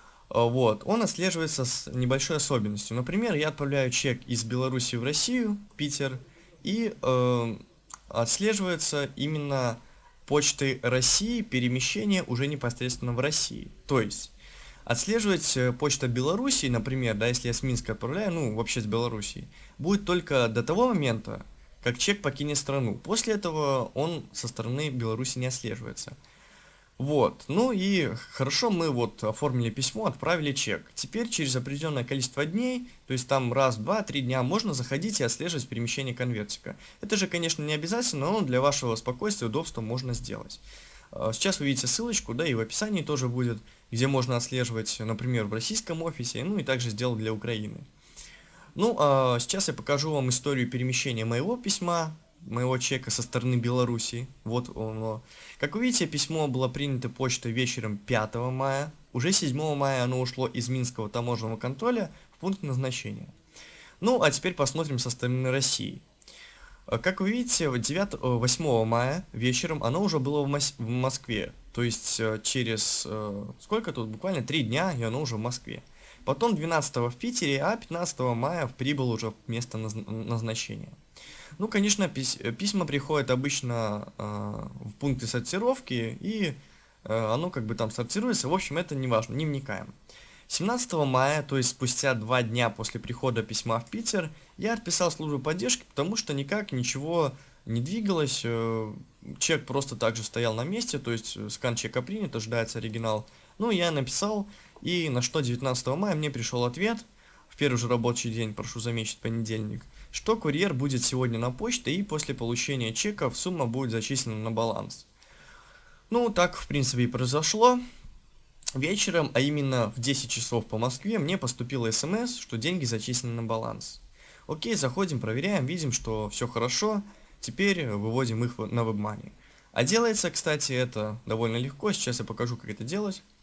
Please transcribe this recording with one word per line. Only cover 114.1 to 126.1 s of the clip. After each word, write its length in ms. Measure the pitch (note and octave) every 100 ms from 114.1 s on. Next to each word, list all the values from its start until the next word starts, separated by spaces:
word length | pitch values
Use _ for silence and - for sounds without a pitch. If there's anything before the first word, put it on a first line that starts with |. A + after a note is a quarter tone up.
| C#3 A2+ A2
на 140 | A2
баланс. 560 | A2 A#2 G#2 - - - - - - - - - - - - -
Ну, 220 | A#3 A#3+
так, 260 | F3+ F3 -
в 100 | -
принципе, 340 | C#3+ B2+ B2
и 40 | B2
произошло. 720 | B2 B2+ C#3+ D3+ G#3+ A#3+ B3 B3 - - - - - - - -
Вечером, 560 | C3 D3+ G3+ - E3+ D3
а 60 | B2
именно 520 | C#3 D3 C#3 B2+ G#2+ A#2+
в 40 |
десять 300 | A#2 C3+ A#2+
часов 360 | - - A#2 G#2+
по 120 | A2
Москве, 400 | B2 B2+ G3+ A3
мне 180 | D3 F#3+
поступила 540 | B2 - B2 C3+ A2+
С 140 | A2
М 100 | D3+
С, 240 | G#3+ A#3+ -
что 180 | - A#2
деньги 280 | C3+ F3+
зачислены 480 | B2+ A2+ G#2+ B2 B2
на 100 | A#2
баланс. 580 | A2+ A2+ A2+ G#2+ - - - - - - -
Окей, 280 | D#3 A#3
заходим, 460 | A3 C3 C3 F#3+ C3+
проверяем, 460 | G#2+ A#2 F3+ G3 C3
видим, 240 | F3 D3
что 380 | - -